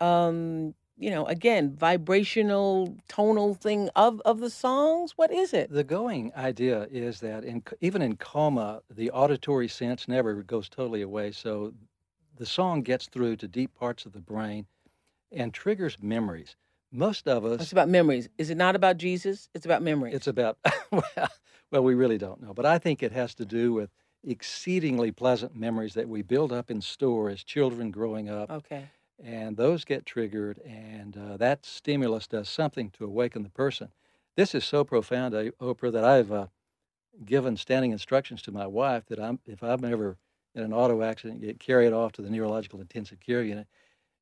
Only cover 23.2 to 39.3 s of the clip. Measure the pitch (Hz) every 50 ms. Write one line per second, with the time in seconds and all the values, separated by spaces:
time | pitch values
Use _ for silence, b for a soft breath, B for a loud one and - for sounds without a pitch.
23.2 | 123 117 - - 117 98 110 117 117 120 117 110 104 101 - _ _ _ _ _
24.2 | - 143 120 - - - - - - 180 180 185 160 151 127 120 120 113 - -
25.2 | 123 127 127 113 117 - - 113 113 117 113 110 110 107 - 113 113 117 110 107
26.2 | 98 90 120 139 156 139 123 120 120 - 120 107 98 - - - 143 131 120 113
27.2 | 107 104 101 98 - - - 151 139 131 120 117 117 110 95 104 113 113 107 107
28.2 | 107 104 104 104 104 - 156 151 147 _ 151 139 139 143 _ _ _ _ _ _
29.2 | - 120 117 113 110 110 107 104 120 143 170 160 - - 139 127 - - - 120
30.2 | 113 104 104 107 104 104 101 - - 135 110 110 110 110 110 107 101 104 101 101
31.2 | 101 104 101 98 113 127 143 139 - - - - - 147 143 143 131 117 110 110
32.2 | - - - 110 104 - - - 156 147 - 139 117 101 - - 110 101 98 113
33.2 | 123 117 - 113 104 98 - - 135 139 - - 113 104 _ _ _ _ _ _
34.2 | _ _ _ - 196 196 - 131 - - - 147 143 - 135 117 107 - 123 123
35.2 | 127 123 107 107 107 117 - _ 127 127 120 - - 123 113 113 110 123 139 131
36.2 | 113 98 107 104 98 92 - _ _ _ _ _ _ _ _ _ _ _ _ 208
37.2 | 123 104 127 139 127 131 113 101 - - 127 131 131 123 110 98 - - 131 135
38.2 | 135 - 123 107 - - 101 101 101 98 98 113 135 139 127 117 110 - 117 104
39.2 | 107 113